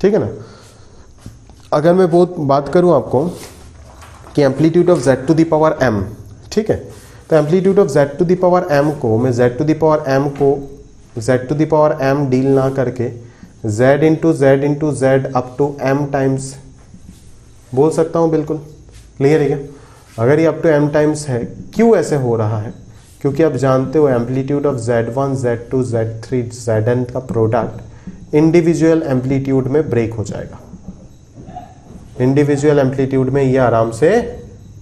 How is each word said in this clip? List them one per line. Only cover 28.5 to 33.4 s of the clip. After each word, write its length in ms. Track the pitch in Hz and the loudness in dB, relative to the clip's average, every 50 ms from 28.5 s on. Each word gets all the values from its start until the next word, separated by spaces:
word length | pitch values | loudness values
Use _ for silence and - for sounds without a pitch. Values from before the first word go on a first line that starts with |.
| 160 175 160 170 165 147 156 165 165 160 160 | 4 4 4 2 2 2 2 2 2 2 2
amplitude 640 | 143 131 127 127 131 139 135 135 135 135 131 127 | 0 -2 -2 -2 -2 -2 -2 -2 0 0 0 0
में 220 | 131 131 151 156 - | 0 0 -2 0 0
break 240 | 117 117 113 104 - | 0 -2 -2 -2 -4
हो 100 | 110 98 | -6 -8
जाएगा, 340 | - - - - - - - - - - - - - - - - - - - - - - - - - - - - - - - - - - - - - - - | -8 -8 -10 -10 -12 -14 -18 -20 -20 -20 -20 -20 -20 -20 -20 -20 -20 -20 -20 -20 -20 -20 -20 -20 -20 -18 -18 -18 -20 -20 -20 -20 -20 -20 -20 -20 -14 -6 -2
Individual 580 | 127 131 139 143 147 139 147 139 143 151 147 143 | 0 2 2 2 2 2 2 2 2 2 4 4
amplitude 520 | 135 131 131 135 135 131 135 135 131 127 | 2 2 0 -2 -2 0 0 0 0 0
में 120 | 127 139 | 0 0